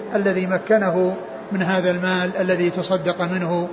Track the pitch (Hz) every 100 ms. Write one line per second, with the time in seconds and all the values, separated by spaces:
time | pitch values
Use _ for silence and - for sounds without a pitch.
0 | - 214 196 185 185 185 - 220 190 185
1 | 185 185 - - - 196 175 190 180 180
2 | 185 185 180 185 185 180 175 175 175 185
3 | 165 175 175 185 165 175 180